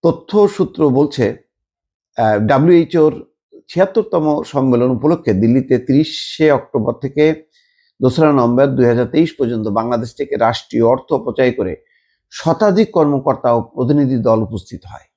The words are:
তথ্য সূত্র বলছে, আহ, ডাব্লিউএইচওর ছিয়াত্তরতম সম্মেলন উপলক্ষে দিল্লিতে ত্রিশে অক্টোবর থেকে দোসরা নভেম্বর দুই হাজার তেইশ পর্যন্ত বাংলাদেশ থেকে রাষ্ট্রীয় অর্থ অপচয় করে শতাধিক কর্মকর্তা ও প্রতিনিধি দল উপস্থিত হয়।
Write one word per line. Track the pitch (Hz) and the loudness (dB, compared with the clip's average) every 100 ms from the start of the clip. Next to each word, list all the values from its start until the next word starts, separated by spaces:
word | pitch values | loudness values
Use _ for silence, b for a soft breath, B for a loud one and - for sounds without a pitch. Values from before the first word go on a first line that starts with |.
তথ্য | 165 165 - 208 202 | 0 -2 -4 0 0
সূত্র | - 180 - 123 | 0 -6 0 0
বলছে, | 127 147 143 110 120 _ _ _ _ _ _ _ - | 2 0 0 -4 -4 _ _ _ _ _ _ _ -2
আহ, | 110 107 | 0 0
ডাব্লিউএইচওর | 107 135 160 170 160 170 156 151 - _ _ - _ | 2 2 4 4 2 2 2 0 -16 _ _ -20 _
ছিয়াত্তরতম | 175 190 226 220 185 151 147 | -2 0 0 -2 -2 0 -2
সম্মেলন | - 139 131 120 123 | -4 -2 0 2 0
উপলক্ষে | 120 147 170 - | 0 0 0 -2
দিল্লিতে | 98 113 127 127 123 | 0 2 0 0 -2
ত্রিশে | - 135 156 - - - 156 | 2 0 0 -6 -14 -2 2
অক্টোবর | 135 - - 107 | 2 -2 -4 -4
থেকে | 117 135 143 156 156 - _ _ _ _ _ | -4 -6 0 0 0 -10 _ _ _ _ _
দোসরা | 131 131 156 | -2 2 2
নভেম্বর | 139 120 120 139 131 | 2 2 2 2 2
দুই | 120 | 2
হাজার | 117 117 | 2 0
তেইশ | 156 165 - | 0 -2 -2
পর্যন্ত | 123 117 107 | -4 -4 -4
বাংলাদেশ | 104 117 120 117 - | -4 -2 -4 -6 -10
থেকে | 139 117 | -8 -2
রাষ্ট্রীয় | 113 117 - 117 | -2 -2 -6 0
অর্থ | 113 131 - | 2 0 -2
অপচয় | 139 117 113 127 | -4 -4 0 0
করে | 123 92 - _ _ _ _ _ | 0 -6 -8 _ _ _ _ _
শতাধিক | - 165 160 214 190 226 | -8 -4 0 2 2 0
কর্মকর্তা | 175 147 143 135 123 123 | 2 0 0 -2 -2 0
ও | 117 | 0
প্রতিনিধি | 113 - 127 147 135 131 | -2 -6 0 0 0 0
দল | 110 110 | 0 0
উপস্থিত | 113 110 - - 90 | 0 -8 -12 -18 -18
হয়। | 73 _ | -20 _